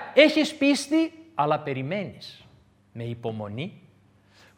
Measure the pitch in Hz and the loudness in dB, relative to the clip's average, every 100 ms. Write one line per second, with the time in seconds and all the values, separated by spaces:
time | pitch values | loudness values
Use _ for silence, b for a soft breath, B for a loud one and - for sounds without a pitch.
0 | - - 302 311 285 - 277 285 - 320 | 4 6 6 6 0 2 2 2 2 0
1 | 320 - - - 151 151 143 131 131 202 | 0 -4 -8 -2 0 0 -2 -6 -4 -6
2 | 156 - - - - _ _ _ _ 117 | -8 -12 -18 -20 -20 _ _ _ _ -12
3 | 120 117 113 110 104 107 185 - - _ | -10 -8 -8 -8 -8 -8 -10 -12 -20 _
4 | _ _ b b b | _ _ b b b